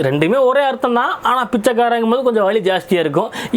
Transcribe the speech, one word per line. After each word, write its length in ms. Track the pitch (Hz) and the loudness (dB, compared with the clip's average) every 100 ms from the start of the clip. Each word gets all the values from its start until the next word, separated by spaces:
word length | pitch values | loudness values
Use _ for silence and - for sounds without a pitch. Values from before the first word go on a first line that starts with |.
| 139 | 0
ரெண்டுமே 300 | 147 160 262 254 | 0 2 2 2
ஒரே 140 | 277 269 | 2 0
அர்த்தம் 280 | 262 254 240 | -2 -2 0
தான், 140 | 285 - 220 | -2 -2 -2
ஆனா 120 | 254 240 | -2 -2
பிச்சைக்காரங்கும் 600 | 240 233 233 233 233 226 | 0 0 2 0 0 0
போது 140 | 254 254 | 0 0
கொஞ்சம் 200 | 220 190 | 2 0
வலி 120 | 220 185 | 0 0
ஜாஸ்தியா 340 | 185 - 175 156 | -2 0 0 2
இருக்கும், 260 | 151 220 - - | 0 -2 -6 -4